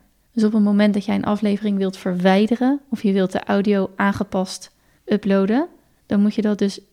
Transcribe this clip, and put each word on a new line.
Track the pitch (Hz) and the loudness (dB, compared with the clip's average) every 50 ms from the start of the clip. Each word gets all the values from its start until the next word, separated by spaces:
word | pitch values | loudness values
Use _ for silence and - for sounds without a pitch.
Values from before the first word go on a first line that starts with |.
| _ _ _ _ _ _ - | _ _ _ _ _ _ -4
Dus | 233 214 | 0 0
op | 214 220 | 2 2
het | 220 208 | 2 2
moment | 208 208 202 208 214 202 | 2 2 2 2 2 2
dat | 208 190 | 0 -2
jij | - 202 | -2 -2
een | 196 - | -2 -2
aflevering | - 214 202 220 208 202 202 220 208 202 196 | -2 -2 -2 0 -2 -2 -2 -2 -2 -2 -2
wilt | 196 185 190 - | -2 -2 -4 -4
verwijderen | - 190 180 180 180 190 190 196 214 220 240 226 247 254 285 285 - _ | -6 -6 -2 0 2 2 4 4 4 2 0 0 0 0 0 -2 -4 _
of | 233 - - | -6 -4 0
je | 202 | 0
wilt | 196 196 185 185 | 2 2 0 0
de | - - - | -2 -4 -4
audio | - 202 202 196 214 202 196 190 - - | 0 0 0 2 2 2 0 0 -2 -2
aangepast | - 202 196 208 - 208 - - 190 185 185 - - - - _ _ _ _ _ _ _ | -2 0 0 0 -2 -4 -4 -4 -4 -4 -4 -6 -12 -18 -20 _ _ _ _ _ _ _
uploaden, | - 214 208 - 202 196 196 196 196 220 262 339 359 - _ _ _ _ _ _ | -2 -2 -2 0 0 2 2 2 2 0 0 -2 -4 -6 _ _ _ _ _ _
dan | - 214 202 | -2 0 2
moet | 202 208 208 | 2 2 0
je | - | 0
dat | 208 208 208 - | 0 -2 0 0
dus | 202 196 - - - _ | -2 -2 -4 -6 -14 _